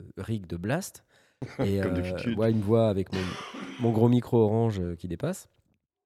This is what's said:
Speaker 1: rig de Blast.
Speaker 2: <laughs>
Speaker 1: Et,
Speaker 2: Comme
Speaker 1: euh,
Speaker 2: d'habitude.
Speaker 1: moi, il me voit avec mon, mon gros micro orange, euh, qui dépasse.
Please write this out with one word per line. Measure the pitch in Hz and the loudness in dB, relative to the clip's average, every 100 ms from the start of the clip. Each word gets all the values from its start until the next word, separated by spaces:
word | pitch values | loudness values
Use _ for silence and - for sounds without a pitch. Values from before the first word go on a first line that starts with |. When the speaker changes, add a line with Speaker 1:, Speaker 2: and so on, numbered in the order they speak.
| - - | -14 -10
Speaker 1:
rig | 95 110 85 | -6 -6 -6
de | 87 | -4
Blast. | 175 160 196 - _ _ _ - | -2 -2 -4 -14 _ _ _ -14
Speaker 2:
<laughs> | 127 - | -10 -4
Speaker 1:
Et, | 107 98 | 0 0
Speaker 2:
Comme | 95 | 0
Speaker 1:
euh, | 87 | -2
Speaker 2:
d'habitude. | 90 87 120 107 | -4 -4 -4 0
Speaker 1:
moi, | 113 | 2
il | 110 | 2
me | |
voit | 101 113 113 | 4 4 4
avec | 98 92 | 2 -2
mon, | 95 90 - - - - - | -2 -4 -6 -12 -14 -14 -2
mon | 117 | 0
gros | 110 120 | 4 6
micro | 123 - 120 | 4 4 4
orange, | 104 113 117 101 | 4 4 0 -2
euh, | 87 85 | -4 -6
qui | 90 | -8
dépasse. | 85 147 - - _ _ _ _ _ | -6 -6 -8 -14 _ _ _ _ _